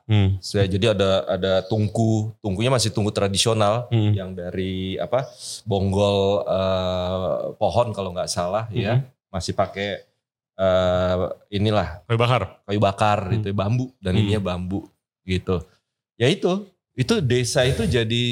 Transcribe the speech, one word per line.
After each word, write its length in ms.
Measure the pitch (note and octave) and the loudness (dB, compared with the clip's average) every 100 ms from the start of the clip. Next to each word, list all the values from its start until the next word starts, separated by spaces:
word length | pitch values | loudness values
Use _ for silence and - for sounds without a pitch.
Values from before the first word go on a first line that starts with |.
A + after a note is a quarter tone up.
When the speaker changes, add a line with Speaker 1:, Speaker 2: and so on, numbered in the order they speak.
Speaker 1:
Hmm. 340 | - G#2 G2 F#2+ | 0 4 4 2
Speaker 2:
Saya, 280 | - G2+ G2 | -2 0 0
jadi 220 | F#2+ A2+ | 2 2
ada, 340 | G2 G2 F#2+ - | 2 2 2 0
ada 260 | F#2 F#2+ F#2 | 0 2 0
tungku, 680 | - G#2+ G#2 A2 A2 A2 G#2+ - | 0 0 0 0 2 2 -2 -6
tungkunya 300 | G#2 F#2 A#2+ | -4 0 0
masih 220 | C3 A2 | 2 0
tungku 200 | A2 G#2 | -2 -2
tradisional 760 | G2+ G2 G2 A#2 A2 G2+ A#2 A#2+ | 0 0 0 2 2 2 0 0
Speaker 1:
Hmm. 220 | A#2 G#2 | 0 2
Speaker 2:
yang 180 | G2+ F#2 | 0 -2
dari 600 | F#2 F2 F#2 F#2 F#2 F#2+ F#2+ | -10 -8 -4 -4 -4 -4 -6
apa, 300 | - B2+ C3 - - - | -2 -2 -4 -10 -14 -10
bonggol, 760 | G#2+ G2 G2 G2 G2+ G2+ G2 G2+ | -4 0 0 2 2 2 2 2
eh, 840 | - F#2 F#2+ F#2 F#2 F#2 F2+ F#2 F2+ B1 C2 | 0 0 0 0 -2 -2 -2 -2 -2 -4 -6
pohon 360 | - G2 G#2 A#2 | -2 0 2 0
kalau 200 | G#2 F#2 | -2 -6
nggak 180 | F2 F2 | -6 -6
salah 420 | - F2 G#2 A2+ | -4 -2 -4 -4
ya, 240 | F2+ G2 B2 | -4 0 0
Speaker 1:
Hmm. 100 | C3+ _ _ | -2 _ _
Speaker 2:
masih 220 | F#2 - | -8 -4
pakai, 460 | F#2 F#2+ G2 G2+ F#2+ - _ _ _ _ - | -2 -2 -4 -6 -8 -12 _ _ _ _ -2
eh, 600 | F#2+ F#2 F#2 F2+ F2+ F#2 F#2 - - | 2 2 2 2 2 0 -2 -6 -6
inilah 500 | G2+ G#2+ G#2 E2 - | -2 2 2 -2 -6
Speaker 1:
Kayu 100 | - A#2 | -2 2
bakar. 260 | A#2+ B2 F#2 - | 2 2 -2 -10
Speaker 2:
kayu 140 | - G#2 | -4 2
bakar 400 | G2 - G#2+ G2+ | 2 2 2 2
Speaker 1:
Hmm. 80 | F#2+ A2+ | 0 -2
Speaker 2:
gitu, 140 | G2+ | -2
bambu 340 | G2+ G2 B2 B2+ - | -2 0 0 -2 -6
dan 160 | F#2 | -2
Speaker 1:
Hmm. 80 | F#2+ | 2
Speaker 2:
ininya 220 | G#2 G#2+ | 2 0
bambu 420 | F#2 F2+ F2+ G2 - _ _ _ | -2 -4 -4 -6 -8 _ _ _
gitu. 360 | F#2 F#2 - - - _ _ _ _ | -4 -4 -2 -4 -4 _ _ _ _
Ya 120 | - B2 | 0 0
itu, 380 | - F#3+ F#3+ G#3 _ _ | 2 0 -2 -6 _ _
itu 260 | - B2 A3+ | -4 0 2
desa 420 | C3 A#2+ A#2+ C#3 | 2 0 0 2
itu 200 | B2+ C#3+ | 2 2
jadi 380 | G#3+ B2 A2 A#2+ A#2+ | 0 0 0 0 0